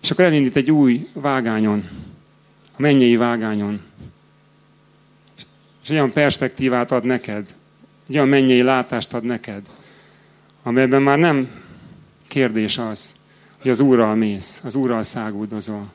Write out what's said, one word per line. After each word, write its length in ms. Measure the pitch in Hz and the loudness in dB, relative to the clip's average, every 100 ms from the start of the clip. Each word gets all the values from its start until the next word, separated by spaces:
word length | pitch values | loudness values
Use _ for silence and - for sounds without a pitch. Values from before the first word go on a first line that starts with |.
És 100 | - | -4
akkor 140 | - 180 | 2 2
elindít 300 | 156 135 147 | 4 0 0
egy 160 | 127 | 0
új 360 | 156 139 120 - | 4 4 2 -4
vágányon. 760 | - 143 135 117 113 110 104 92 - - - _ _ _ _ _ - | -8 -4 -2 -2 -2 0 -2 -6 -14 -18 -20 _ _ _ _ _ -4
A 40 | |
mennyei 340 | 143 139 123 120 | 2 4 4 4
vágányon. 680 | 120 117 110 107 101 104 - _ - - _ _ _ _ _ _ _ _ _ _ _ _ - _ _ _ | 2 -2 -4 -4 -4 -6 -12 _ -20 -20 _ _ _ _ _ _ _ _ _ _ _ _ -20 _ _ _
És 60 | - | -4
olyan 220 | 156 139 | 0 0
perspektívát 800 | 131 147 131 131 - 131 123 120 | 2 2 2 -4 -2 -2 0 0
ad 140 | 127 123 | -2 0
neked, 500 | 127 123 104 98 - _ _ _ _ _ | -2 -4 -10 -10 -16 _ _ _ _ _
egy 80 | 151 | 0
olyan 120 | 135 | 2
mennyei 340 | 139 131 123 | 4 4 4
látást 520 | 123 131 123 120 113 | 4 2 0 -6 -4
ad 100 | 123 | -6
neked, 440 | 117 117 117 101 101 - - - _ _ _ _ _ _ | -6 -8 -8 -14 -14 -20 -20 -20 _ _ _ _ _ _
amelyben 380 | - 120 131 135 | -2 0 2 2
már 160 | 139 143 | 4 4
nem 460 | 170 143 127 - - - - - - _ _ | 2 2 -2 -10 -20 -20 -20 -20 -20 _ _
kérdés 500 | 143 127 110 107 - | -2 0 0 -2 -4
az, 360 | 117 107 - - _ _ _ _ | -6 -8 -12 -14 _ _ _ _
hogy 100 | 131 | -2
az 80 | 117 | 2
Úrral 360 | 139 127 110 107 | 4 4 4 2
mész, 460 | 107 101 92 - | 0 -2 -8 -10
az 120 | 127 131 | -8 -4
Úrral 280 | 131 117 | -2 -2
száguldozol. 880 | 110 - 110 101 107 107 104 104 101 | -4 -6 -8 -8 -10 -10 -10 -10 -12